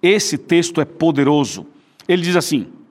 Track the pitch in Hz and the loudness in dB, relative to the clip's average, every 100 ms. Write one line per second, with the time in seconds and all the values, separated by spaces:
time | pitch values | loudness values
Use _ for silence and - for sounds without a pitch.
0 | 175 208 - 131 - 170 170 - 147 - | 2 2 0 -8 0 0 2 -4 -4 -2
1 | 160 143 143 147 123 95 - _ _ _ | 0 2 2 2 0 -6 -16 _ _ _
2 | - 180 170 175 - 147 92 - _ | -2 -2 0 -2 0 -4 -6 -16 _